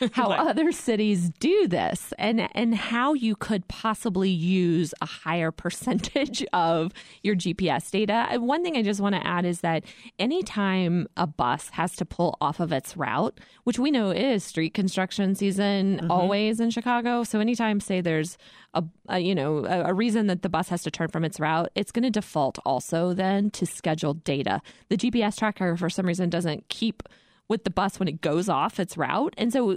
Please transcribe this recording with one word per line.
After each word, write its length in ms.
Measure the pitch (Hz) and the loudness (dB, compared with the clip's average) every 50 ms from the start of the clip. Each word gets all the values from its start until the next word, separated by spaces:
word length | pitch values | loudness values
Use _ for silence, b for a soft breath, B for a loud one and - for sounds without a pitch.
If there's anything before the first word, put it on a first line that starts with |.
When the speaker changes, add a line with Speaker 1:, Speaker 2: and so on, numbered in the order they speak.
Speaker 1:
<laughs> 120 | 254 - | -2 0
Speaker 2:
how 160 | - 254 240 202 | 0 2 2 2
Speaker 1:
What? 120 | 190 - | 2 2
Speaker 2:
other 320 | 320 330 - 302 311 349 | 2 2 2 2 2 2
cities 580 | - - - 247 220 208 214 208 202 175 175 170 - - | 0 0 0 0 2 2 4 4 4 4 2 0 0 0
do 260 | - 311 381 427 370 | 2 4 4 4 4
this 460 | 190 175 131 87 - - - - - - - | 4 2 0 0 0 -2 -4 -6 -10 -6 -2
and, 320 | - 214 233 226 175 - - | 0 0 0 0 0 -2 -2
and 200 | - 240 233 226 | 0 0 2 2
how 400 | 196 - - 233 240 254 294 311 | 0 0 -2 -2 0 0 2 2
you 200 | 269 233 220 208 | 2 2 0 0
could 320 | - - - 220 185 - | -2 -2 -2 -2 -2 -2
possibly 600 | - - - - 226 214 - - 226 175 196 190 196 | -6 -8 -4 -4 -4 -2 -2 -2 -2 0 2 2 2
use 640 | 180 165 165 180 190 185 180 170 165 165 165 151 - - | 2 2 2 2 4 4 4 4 4 2 0 0 -4 -6
a 60 | 147 | -10
higher 440 | - - - - 160 170 175 160 160 | -10 -10 -8 -4 -2 -2 0 0 -2
<laughs> 120 | - - | -2 -4
percentage 840 | - 175 - - - 254 262 - - - - 285 285 - - - 277 - | -6 -6 -6 -4 -2 -2 0 0 -2 -2 0 0 0 0 -2 -6 -4 -2
of 400 | - 180 165 165 165 160 160 190 B B B B B B | 0 2 4 4 2 2 0 -2 B B B B B B
your 120 | - 202 208 | 0 0 0
G 200 | 180 - 180 160 | 2 0 -2 -2
P 160 | - 190 160 | 0 0 0
S 200 | 135 147 - - | 0 0 -2 -2
data. 360 | - 190 214 202 208 233 - - | -2 0 0 2 2 0 0 0
And 180 | - 247 233 | -2 -2 0
one 160 | 240 294 339 | 0 0 0
thing 140 | 349 349 311 | 0 0 0
I 60 | 247 | 0
just 180 | 214 202 208 196 | 0 0 0 0
wanna 220 | 196 202 202 175 - | 0 0 0 0 0
add 220 | 175 175 175 180 | 0 0 0 0
is 160 | 175 175 - | 0 -2 0
that 220 | - 170 165 156 B B B B B B B - | 0 0 0 -2 B B B B B B B -4
anytime 920 | 190 247 320 370 - - - 214 202 190 190 190 185 165 175 180 - - _ | -2 0 0 -2 -2 -2 -2 -2 0 2 2 2 2 2 2 0 0 -2 _
a 100 | - 170 | -4 -4
bus 440 | 147 - - 131 120 131 147 - - | -2 -2 0 0 0 0 -2 -4 -8
has 260 | - - 135 - - | -6 -4 -4 -4 -4
to 80 | - 170 | -6 -8
pull 320 | - - - 175 160 - - | -6 -4 -2 -2 -2 -2 -2
off 180 | 151 147 151 - | -4 -4 -2 -2
of 120 | 170 151 | -2 -2
its 220 | 151 131 - - - | -2 -4 -4 -6 -8
route, 460 | 175 139 117 110 143 208 - - B B B B B B | -6 -6 -4 -2 -2 -2 -2 -4 B B B B B B
which 140 | 247 233 240 | -2 -2 0
we 120 | 262 302 | 0 2
know 200 | 294 240 214 196 | 2 2 2 0
is 340 | 175 - 240 277 233 196 - | 0 0 2 2 0 0 -2
street 300 | - - 165 160 160 - | -4 -2 -2 -2 0 0
construction 600 | 214 190 185 - 190 185 185 - - 196 190 196 | 0 -2 0 0 -2 -2 -2 -2 0 0 0 0
season 640 | - 202 196 190 196 202 202 202 196 190 196 202 | 0 0 0 0 2 0 2 2 2 2 0 0
Speaker 1:
Mm-hmm. 140 | - 165 170 | 0 0 0
Speaker 2:
always 500 | 175 185 175 190 202 202 214 214 226 226 | 2 2 2 2 2 2 2 0 0 0
in 80 | 233 233 | 0 0
Chicago. 560 | 226 - - 247 240 240 233 240 240 240 233 | -2 -2 0 0 0 0 0 0 0 0 0
So 160 | - - 214 | 0 0 0
anytime, 400 | 214 233 247 226 233 214 208 202 | 2 2 2 2 2 2 2 0
say, 220 | - - 190 180 | 0 0 0 0
there's 340 | 170 170 160 156 156 175 - B B B B B B B - | 2 2 2 2 0 -2 -6 B B B B B B B -4
a, 100 | - 160 165 - _ - - | -4 -4 -4 -6 _ -6 -4
a, 100 | - 185 | -2 0
you 160 | 170 185 196 | 2 2 2
know, 320 | 156 135 151 156 147 110 | 2 2 0 0 0 0
a, 240 | - 190 180 - 170 | 0 0 0 2 2
a 40 | 185 | 2
reason 320 | 190 233 240 208 226 214 202 | 2 2 2 2 2 2 2
that 140 | 180 175 | 2 0
the 60 | - 165 | 0 0
bus 200 | 165 165 180 - | 0 -2 0 -2
has 120 | 175 175 | -4 -4
to 80 | - 160 | -4 -6
turn 180 | - - 165 156 | -4 -4 -4 -2
from 160 | - 160 165 | 0 -2 -2
its 140 | 156 - - | -2 -2 -2
route, 320 | 151 151 160 165 170 - - | 0 0 2 0 0 0 -2
it's 180 | 196 202 - | -2 -4 -2
gonna 180 | - 233 240 262 | -2 0 0 0
default 480 | 208 226 - - - 156 139 127 - - - | 0 -2 -4 -2 0 0 0 0 0 -2 -2
also 500 | - 135 127 - - 165 165 175 180 175 | -2 -2 -2 -2 -2 -2 0 0 0 0
then 360 | 190 190 190 196 196 202 208 | 0 0 2 2 2 0 0
to 160 | - - 180 | -2 -2 -4
scheduled 580 | - - - - 165 156 160 156 147 143 165 - | -4 -4 -4 -2 -2 -2 0 0 -2 -2 -2 -2
data. 360 | - 139 139 - - 98 - B B B B B - | -2 -2 -2 0 -2 -2 -4 B B B B B -2
The 80 | 185 185 | -2 0
G 120 | - 254 | 0 2
P 120 | 233 240 | 2 2
S 140 | 214 202 - | 2 0 0
tracker, 400 | - 220 214 - - 190 180 170 | 0 -2 -2 0 0 0 0 0
for 120 | 170 175 165 | 0 -2 -2
some 180 | - - 185 | 0 0 0
reason, 220 | 180 170 185 180 170 | 0 0 0 0 0
doesn't 400 | 165 170 170 165 151 - - - | 0 0 0 -2 -2 -4 -6 -10
keep 340 | - - 226 226 - - - b b b b b b b b - | -6 -4 -2 -2 -4 -6 -10 b b b b b b b b -2
with 140 | 220 - - | -2 -2 -2
the 60 | 190 | -2
bus 300 | - 180 196 190 - - | 0 0 0 0 0 0
when 80 | 190 160 | -2 -2
it 120 | 147 - | -2 -2
goes 260 | - 156 151 170 185 202 | -2 0 0 0 2 2
off 320 | 156 135 156 220 - - | 2 2 0 0 -2 -2
its 160 | 180 - - | -4 -4 -4
route. 380 | 160 143 127 143 202 285 - - | -2 -2 0 0 0 0 -2 -2
And 160 | - 247 240 | -2 0 0
so 200 | 220 269 247 196 185 | 2 2 2 2 0